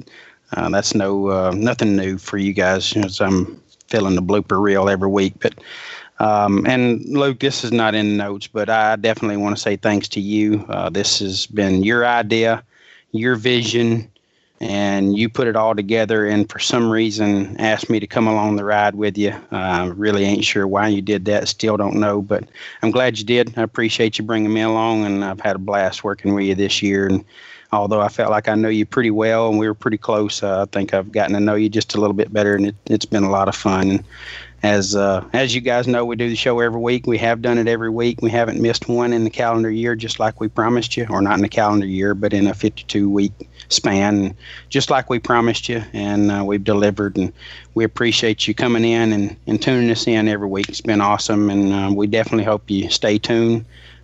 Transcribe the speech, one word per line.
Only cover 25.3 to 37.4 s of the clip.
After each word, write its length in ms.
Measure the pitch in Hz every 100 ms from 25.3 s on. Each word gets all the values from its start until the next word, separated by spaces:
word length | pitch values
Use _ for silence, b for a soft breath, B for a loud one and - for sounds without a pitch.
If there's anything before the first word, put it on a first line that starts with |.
| 95
had 140 | 104 95
a 40 |
blast 440 | 98 101 95 -
working 320 | 104 101 98 101
with 100 | 98
you 80 |
this 300 | 95 98 -
year. 240 | 101 98 98
And 180 | 95 - B B B B
although 300 | 104 101 107
I 80 | 101
felt 200 | - 107
like 180 | 107 110
I 60 |
know 160 | 107 107
you 160 | 107 104
pretty 240 | 131 113
well 400 | 107 110 113 113
and 80 | 107
we 100 | 110
were 60 |
pretty 240 | 107 123 107
close, 460 | - 107 104 -
uh, 180 | 101 95
I 40 | 101
think 280 | 98 101
I've 180 | 98 98
gotten 220 | 104 98
to 60 | 101
know 160 | 104 107
you 120 | 107
just 280 | 107 - 104
a 40 |
little 140 | 104
bit 180 | 101 104
better, 220 | 104 104
and 140 | 101 101
it, 80 | 104 -
it's 200 | 107 -
been 180 | 110
a 80 | 98
lot 160 | 98 98
of 80 | -
fun. 340 | 104 95 95
And 140 | 101 - B B B B B
as, 340 | 104 104 98 101
uh, 300 | 98 92 -
as 220 | 123 135 123
you 60 |
guys 260 | 123 120 123
know, 180 | 120 120
we 100 | 117
do 140 | 120
the 60 | 110
show 240 | 131 120
every 200 | 117 117
week. 280 | 117 123 123
We 100 | 117
have 240 | 117 117